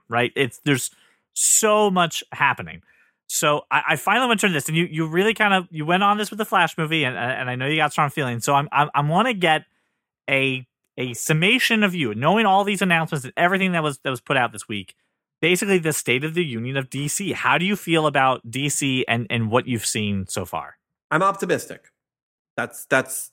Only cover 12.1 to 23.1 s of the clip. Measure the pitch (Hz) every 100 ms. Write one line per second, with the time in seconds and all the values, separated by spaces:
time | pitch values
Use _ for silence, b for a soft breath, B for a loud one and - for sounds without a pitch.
12.1 | 104 143 208 214 190 202 196 190 170 160
13.1 | 151 123 - 175 190 190 175 151 135 143
14.1 | 127 - 139 120 110 - 107 92 - _
15.1 | _ _ - 160 180 208 190 160 147 -
16.1 | 123 156 160 170 113 123 139 131 135 147
17.1 | - 196 - 123 147 180 208 - 165 156
18.1 | 139 131 127 120 127 143 - 135 131 -
19.1 | 117 110 117 110 120 127 117 - 117 107
20.1 | 101 92 - 90 80 71 - _ _ -
21.1 | 156 190 190 190 143 - - _ _ _
22.1 | _ _ _ _ - 120 - - 131 127